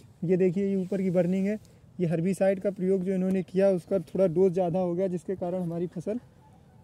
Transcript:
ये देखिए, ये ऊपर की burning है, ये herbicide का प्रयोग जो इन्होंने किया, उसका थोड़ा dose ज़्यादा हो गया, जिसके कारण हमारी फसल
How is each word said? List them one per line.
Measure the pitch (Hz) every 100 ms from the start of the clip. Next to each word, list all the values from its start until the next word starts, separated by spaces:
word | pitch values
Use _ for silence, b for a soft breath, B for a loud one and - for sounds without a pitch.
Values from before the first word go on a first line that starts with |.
| B -
ये | 165 180
देखिए, | 185 180 196
ये | 196
ऊपर | 180 196
की | 190
burning | 180 175 190 196
है, | 214 b b b -
ये | 170
herbicide | 165 180 185 196 190
का | 202
प्रयोग | 190 185 190
जो | 180
इन्होंने | 190 185 190
किया, | 175 185 196
उसका | 180 - 196
थोड़ा | - 180 190
dose | 160 190
ज़्यादा | 175 175 185
हो | 180
गया, | 175 190
जिसके | 180 -
कारण | 190 175 185
हमारी | 170 170 175
फसल | 175 196 240 - - - - - -